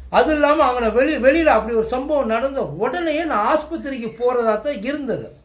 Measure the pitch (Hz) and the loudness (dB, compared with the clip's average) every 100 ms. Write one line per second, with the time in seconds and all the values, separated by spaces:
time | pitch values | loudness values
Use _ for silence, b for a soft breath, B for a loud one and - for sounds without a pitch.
0 | b 190 277 302 294 302 269 247 226 220 | b 2 2 4 4 4 2 2 0 2
1 | 294 285 254 320 311 226 220 226 220 254 | 2 2 4 4 4 2 2 -2 0 -2
2 | 285 294 233 226 269 269 175 151 240 349 | -2 0 0 0 -2 -4 -6 -4 -4 -2
3 | 330 294 330 220 226 311 302 330 277 269 | -2 -2 -2 -2 0 0 -2 -8 -8 -8
4 | 233 - 247 247 226 214 294 240 233 294 | -8 -4 0 0 0 0 -2 -4 -4 -6
5 | 262 160 107 - | -4 -6 -8 -18